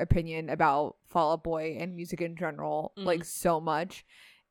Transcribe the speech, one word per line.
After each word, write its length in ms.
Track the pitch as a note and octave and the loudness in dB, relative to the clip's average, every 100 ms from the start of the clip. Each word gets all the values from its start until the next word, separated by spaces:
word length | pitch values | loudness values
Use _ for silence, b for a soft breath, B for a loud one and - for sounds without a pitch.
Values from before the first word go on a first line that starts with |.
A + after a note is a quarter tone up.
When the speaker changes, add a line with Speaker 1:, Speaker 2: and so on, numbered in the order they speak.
Speaker 1:
opinion 480 | E3+ F3 E3 D#3+ D#3+ | 4 4 2 -4 -4
about 480 | D#3+ D#3 C#3 D3 - _ | 2 4 4 0 -4 _
Fall 260 | F3 D#3 | 2 4
Out 100 | D#3+ | 2
Boy 320 | E3 D#3+ D#3+ D#3 | -2 -2 -4 -4
and 160 | F3 | -6
music 280 | F3 F3 E3+ | -8 -8 -4
in 120 | E3+ | -4
general, 600 | E3+ E3 D3 D3+ D3+ - - | -4 -6 -4 -4 -2 -4 -4
Speaker 2:
Mm-hmm. 100 | F#3 | 0
Speaker 1:
like, 180 | E3+ - | 0 -2
so 340 | - F3+ D#3+ | -2 2 2
much. 460 | E3 D3+ F#3+ - - b b b b | 2 0 -2 -8 -20 b b b b